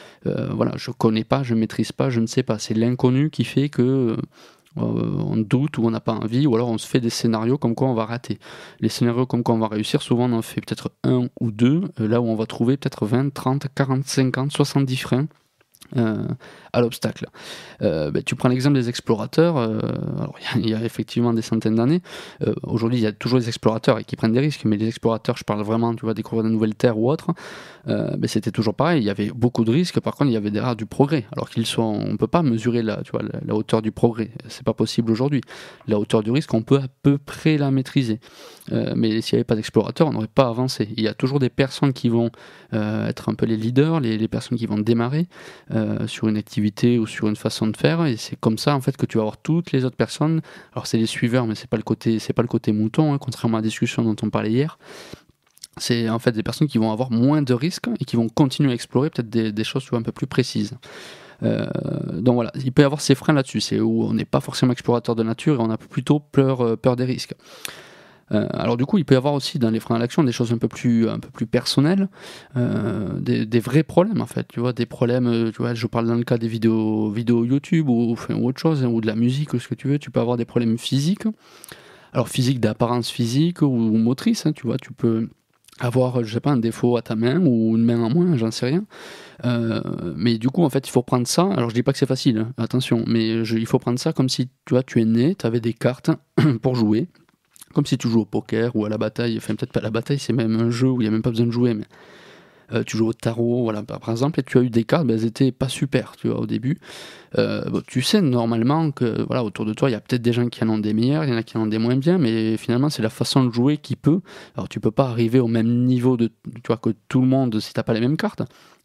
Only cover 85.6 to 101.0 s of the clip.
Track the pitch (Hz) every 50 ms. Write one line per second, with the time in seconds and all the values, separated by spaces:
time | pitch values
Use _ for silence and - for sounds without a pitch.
85.6 | _ - - - - 120 117 131 127 127 123 127 117 107 113 117 - 139 147 117
86.6 | 110 113 110 - - 120 120 117 - - 117 110 113 127 143 180 185 139 120 113
87.6 | 110 110 110 113 117 120 120 117 117 113 131 175 175 185 160 117 113 110 107 -
88.6 | 123 127 151 185 214 - - - - - - - - - - - - 123 120 120
89.6 | 117 113 110 - - 50 50 - 82 87 67 - 104 120 117 110 113 135 - 180
90.6 | 170 135 - 139 - - - 127 - - 131 123 123 - - 165 180 196 196 135
91.6 | 117 117 110 123 120 139 139 - 143 - 131 - - 135 110 107 110 117 - -
92.6 | 117 - - 127 - - 123 113 113 113 117 113 113 110 110 113 113 107 113 113
93.6 | 117 - - 123 - 123 120 123 - 160 160 - 131 127 - - 127 127 _ _
94.6 | _ - 123 127 127 - - 120 113 113 113 117 127 165 196 - - 113 113 120
95.6 | 110 117 113 - - 123 131 - - 160 156 - _ _ - - - 151 120 107
96.6 | - 131 127 120 110 107 104 113 170 - _ _ _ _ _ _ _ _ _ -
97.6 | - _ - 151 143 - 139 - - 120 113 113 104 - - - - - 110 110
98.6 | 113 120 113 107 104 104 107 110 110 107 - - 120 120 113 113 - - 107 -
99.6 | 110 - - - - 113 110 117 - - 143 143 - - 113 117 113 110 113 113
100.6 | 117 117 120 117 131 131 127 123